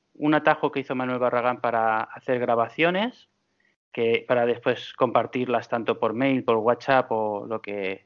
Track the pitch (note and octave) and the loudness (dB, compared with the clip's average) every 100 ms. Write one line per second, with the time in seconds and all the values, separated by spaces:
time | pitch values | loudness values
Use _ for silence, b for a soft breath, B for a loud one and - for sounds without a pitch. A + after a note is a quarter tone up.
0 | _ - D3+ D3+ D3+ D3+ C#3+ C#3 C3 C3 | _ -2 2 4 4 2 0 -4 -6 -4
1 | B2+ B2 B2 A#2+ B2 A#2+ A#2+ A#2 A2 A2 | -2 0 0 2 0 -2 -2 0 0 0
2 | A2 - - B2 A#2+ A#2 A2+ - E3 F#3 | -4 -10 -4 -2 0 0 0 0 0 0
3 | A#3+ - _ _ _ _ _ _ _ - | -4 -8 _ _ _ _ _ _ _ -2
4 | A#2 A#2 - B2 A#2+ A2+ C3 B2 - - | 2 0 2 2 2 0 -2 -2 -6 -2
5 | B2+ A#2 A2+ B2+ B2 A#2 - A#2 A2 A2+ | 2 2 0 -4 0 -2 -2 -4 -2 -2
6 | A2 A2+ C3+ C3 B2 A2+ A2+ A#2+ - C3 | -2 0 0 0 2 2 2 0 2 2
7 | - A2+ G#2+ G2+ - A2+ G2+ G2+ F#2+ F#2+ | 2 -2 -2 -4 -6 -8 -6 -6 -6 -6